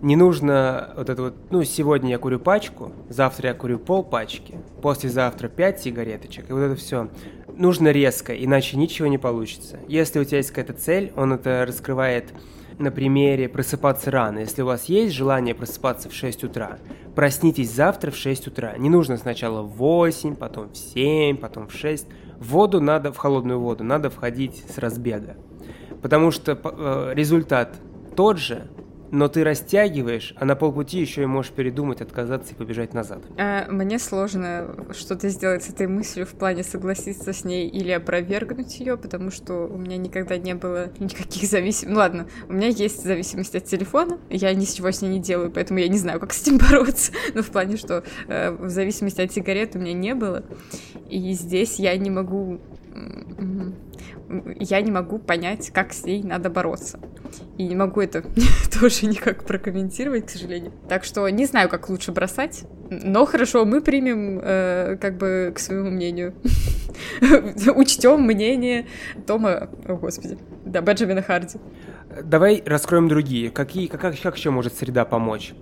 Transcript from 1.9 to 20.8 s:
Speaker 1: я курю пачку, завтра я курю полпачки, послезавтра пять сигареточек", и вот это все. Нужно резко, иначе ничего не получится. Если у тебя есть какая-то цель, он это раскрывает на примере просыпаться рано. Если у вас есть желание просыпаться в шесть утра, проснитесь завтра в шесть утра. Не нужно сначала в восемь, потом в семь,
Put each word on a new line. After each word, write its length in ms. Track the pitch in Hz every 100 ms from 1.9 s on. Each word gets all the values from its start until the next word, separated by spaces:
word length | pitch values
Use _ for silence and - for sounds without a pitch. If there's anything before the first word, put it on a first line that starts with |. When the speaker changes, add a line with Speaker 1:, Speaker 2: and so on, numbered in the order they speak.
| 143 127
Speaker 1:
я 80 | 123
курю 200 | 131 127
пачку, 520 | - 185 - - 110 - -
завтра 400 | 120 135 - 131
я 40 | 120
курю 240 | 127 117
полпачки, 800 | - 185 180 120 110 - - - - -
послезавтра 640 | 147 139 131 123 127 117 120
пять 340 | - 180 196
сигареточек", 680 | 131 117 113 107 - - 120
и 20 |
вот 60 | 131
это 160 | 139 135
все. 340 | - 131 110 - - - - -
Нужно 320 | 180 175 156
резко, 460 | 143 135 120 - 117
иначе 420 | 127 139 131 135
ничего 300 | 165 - 151
не 100 | 139
получится. 640 | 131 117 110 - - - -
Если 320 | 151 156 151
у 40 |
тебя 140 | 139 143
есть 120 | 139
какая-то 220 | - 127
цель, 380 | 120 - 180 202 -
он 180 | 135
это 320 | 127 127 127 123
раскрывает 580 | 120 - 131 131 120 - - - - - -
на 140 | 143
примере 580 | 131 135 139 139 139 127
просыпаться 600 | - 131 143 143 135 -
рано. 260 | 131 113 107
Если 220 | 110 -
у 60 | 127
вас 180 | 120 -
есть 300 | 185 226 139
желание 400 | 135 135 123 117
просыпаться 540 | - - 135 120 -
в 40 |
шесть 300 | - 127 117
утра, 340 | 123 - 104 - - - - -
проснитесь 560 | 143 135 165 151 120
завтра 400 | 113 156 202 151
в 40 | -
шесть 300 | 135 135 -
утра. 280 | - 117 113
Не 140 | 135
нужно 260 | 175 147 120
сначала 460 | 123 110 117 110
в 60 | 104 104
восемь, 580 | 131 170 170 160 151 143
потом 340 | 117 - 104
в 80 |
семь, 600 | -